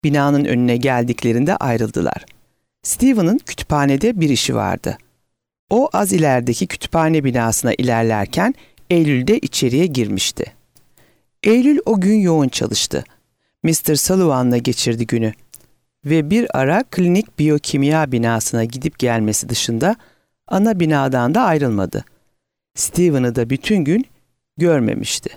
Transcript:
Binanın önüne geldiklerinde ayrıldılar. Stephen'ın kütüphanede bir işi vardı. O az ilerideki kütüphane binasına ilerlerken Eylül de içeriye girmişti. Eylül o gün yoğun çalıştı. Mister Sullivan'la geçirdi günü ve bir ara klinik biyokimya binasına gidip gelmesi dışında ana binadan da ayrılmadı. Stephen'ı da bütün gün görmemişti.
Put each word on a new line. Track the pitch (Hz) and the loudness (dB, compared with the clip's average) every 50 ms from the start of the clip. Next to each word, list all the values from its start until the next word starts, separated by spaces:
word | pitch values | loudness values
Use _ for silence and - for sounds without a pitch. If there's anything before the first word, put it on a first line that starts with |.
| - | 0
Binanın | 156 143 147 143 143 143 143 143 | 0 0 2 2 2 2 2 2
önüne | - 123 120 123 120 120 117 | 0 0 0 2 2 0 0
geldiklerinde | 127 139 131 123 120 120 120 - - 123 113 120 135 151 190 - | 0 0 0 0 0 -2 -2 -2 0 0 0 2 0 0 -2 -2
ayrıldılar. | - 131 120 113 117 110 - - 87 65 - - - - - _ _ _ _ _ _ _ _ _ _ | -2 -2 -2 0 -2 -2 -2 -2 -2 -2 -4 -6 -10 -18 -20 _ _ _ _ _ _ _ _ _ _
Stephen'ın | - - - - 262 269 220 180 165 208 294 | -8 -4 0 2 2 4 4 2 2 2 0
kütüphanede | - - - - - - 156 147 143 139 139 135 151 226 247 202 | -2 -6 -12 -12 -6 -2 0 0 2 2 2 2 2 0 0 0
bir | 160 151 | 0 0
işi | 139 113 - - 127 | 0 0 0 -2 -2
vardı. | 113 107 95 92 90 - - - - _ _ _ _ _ _ _ _ _ _ _ _ _ _ | -2 -2 -2 -4 -4 -6 -8 -8 -8 _ _ _ _ _ _ _ _ _ _ _ _ _ _
O | 196 226 269 311 - | 0 0 0 2 0
az | 190 202 190 190 | -2 -2 0 0
ilerideki | 180 156 147 131 127 120 123 120 - 190 - | 2 2 2 2 2 0 -2 -2 -2 -4 -6
kütüphane | - - - - - 165 160 160 165 156 139 | -6 -12 -12 -4 0 0 2 2 2 2 0
binasına | 135 120 127 117 113 110 - - 123 110 | 0 0 0 0 0 -2 -2 -2 -2 -2
ilerlerken | - 123 123 120 113 113 113 110 107 101 98 - - 185 226 269 - - _ _ _ - _ | 0 -2 -2 0 0 0 0 0 -2 -2 -4 -2 -2 -2 -2 -2 -4 -10 _ _ _ -6 _
Eylül | 180 170 165 147 143 127 127 135 | 0 2 2 2 0 0 2 0
de | 214 233 | 0 0
içeriye | - 143 - - - 127 117 135 175 | 0 -4 -4 -2 -2 0 2 2 0
girmişti. | 190 143 127 117 104 101 95 - - - - - - - _ _ _ _ _ _ _ _ _ _ _ _ _ _ _ _ _ - | 0 0 -2 -2 -2 -2 -4 -4 -4 -4 -6 -10 -10 -10 _ _ _ _ _ _ _ _ _ _ _ _ _ _ _ _ _ 2
Eylül | 208 220 247 247 277 302 285 427 | 2 4 4 6 4 2 2 2
o | - 226 202 | 0 0 2
gün | 180 190 214 220 | 2 2 2 4
yoğun | 202 180 165 160 143 127 | 4 2 2 2 2 0
çalıştı. | - - - 107 110 - - - - - - - _ _ _ _ _ _ _ _ _ _ - | -2 -2 -4 -4 -2 -4 -4 -4 -4 -6 -8 -8 _ _ _ _ _ _ _ _ _ _ -2
Mister | 165 165 - - - 156 | -2 -2 0 0 0 0
Sullivan'la | 139 - - 185 190 185 165 139 127 127 123 123 120 | 0 0 0 2 2 2 2 2 2 2 2 2 0
geçirdi | 120 - 120 - - 127 117 113 117 110 | 0 -2 -4 -2 -2 -2 -2 -2 -2 -2
günü | - 117 113 110 107 _ - _ - - _ _ _ _ _ _ _ _ _ | -2 -2 -2 -2 -4 _ -18 _ -20 -20 _ _ _ _ _ _ _ _ _
ve | 143 156 165 151 147 | -2 0 0 0 2
bir | 190 226 240 - - 131 | 0 0 0 0 -2 -2
ara | 131 135 156 202 262 | 0 2 2 0 -2
klinik | _ - - 180 175 175 190 214 - _ - | _ -2 -2 0 2 2 0 0 -4 _ -2
biyokimya | 147 151 151 147 _ - - 143 139 143 151 160 156 139 | 0 2 2 0 _ -2 -2 0 0 2 2 0 0 0
binasına | 127 120 117 117 117 113 110 - - 117 113 | -2 -2 0 0 0 0 -2 -2 -2 -2 -2
gidip | 117 117 131 131 156 - - | -2 -4 -6 -8 -8 -6 -2
gelmesi | - 123 117 113 107 107 107 - - - | -2 0 0 0 0 0 -2 -2 -4 -4
dışında | 120 - - - 117 113 131 180 226 240 - _ _ _ _ _ _ _ _ - | -6 -6 -4 -4 -2 0 0 0 0 -2 -6 _ _ _ _ _ _ _ _ -4
ana | - 185 202 226 226 185 | -2 0 2 2 2 0
binadan | 170 156 156 143 135 135 131 131 120 120 160 | 0 2 2 2 0 0 0 0 0 2 2
da | 220 | 2
ayrılmadı. | 254 202 165 156 143 131 110 101 95 85 - - - _ _ _ _ _ _ _ _ _ _ _ _ _ _ | 2 2 2 2 0 0 0 0 -2 -2 -4 -8 -10 _ _ _ _ _ _ _ _ _ _ _ _ _ _
Stephen'ı | - - - - - 175 175 151 135 127 123 117 | -8 -8 -6 -2 0 2 2 2 2 0 0 0
da | 127 117 117 | -2 -2 -2
bütün | 135 135 - - 214 202 | -2 -4 -2 0 0 0
gün | 156 135 165 220 269 _ _ _ _ _ _ _ _ _ _ - | 2 0 0 0 -2 _ _ _ _ _ _ _ _ _ _ -2
görmemişti. | 160 175 165 143 120 110 - - - - - - - - - | 0 2 2 2 2 0 -2 -4 -6 -6 -8 -8 -8 -10 -14